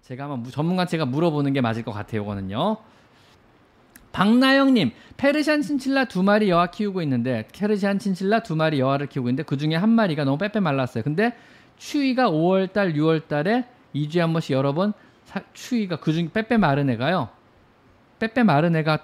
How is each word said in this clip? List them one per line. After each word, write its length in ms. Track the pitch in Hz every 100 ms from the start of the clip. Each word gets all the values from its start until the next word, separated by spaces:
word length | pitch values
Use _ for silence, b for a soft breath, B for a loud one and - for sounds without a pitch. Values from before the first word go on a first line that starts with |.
제가 220 | _ 127
한번 180 | 143 139
무-, 80 | 120
전문가한테 400 | 131 160 185 175
제가 160 | 165 147
물어보는 480 | 135 170 147 143
게 80 | 139
맞을 200 | 120 113
것 100 | 117
같아요. 280 | 104 104 110
요거는요. 560 | 104 101 95 104 180 220 b b b b b b _ _ _ _ _ - -
박나영님, 800 | - 196 240 269 277 269 254 135 B B -
페르시안 460 | 277 294 302 302
친칠라 440 | 226 285 262 269 262
두 160 | 185
마리 280 | 196 208 214
여아 160 | 170 175
키우고 340 | - 208 185
있는데, 440 | 156 123 120 117 110
페르시안 460 | - 208 214 196 196
친칠라 420 | 196 185 190 226
두 140 | 226 156
마리 240 | 156 151
여아를 260 | 131 139 147
키우고 220 | - 123
있는데 160 | 127
그중에 320 | 151 139 156 160
한 140 | 214
마리가 340 | 226 208 151
너무 140 | 139 139
빼빼 220 | 202 214
말랐어요. 440 | 180 135 127 120
근데 320 | 113 151 226 B B B B _
추위가 500 | - 302 269 247 247
오월 400 | 156 170 190 190
달, 280 | 208 196 147
유월 320 | 156 160 -
달에 380 | 147 156 233 247 _ _
이 160 | 139 151
주에 120 | 170
한 120 | 165
번씩 200 | 165 -
여러 200 | 135 139
번 200 | 143 202 208 b b
사-, 180 | - 196 -
추위가 440 | - - 240 202 165
그중 340 | - 160 170
빼빼 240 | 220 220 233
마른 340 | 170 139 143
애가요. 380 | 113 131 180 117 - _ _ _ _ _ _ _ _
빼빼 240 | 226 262
마른 320 | 220 143 170 160
애가 220 | 160 151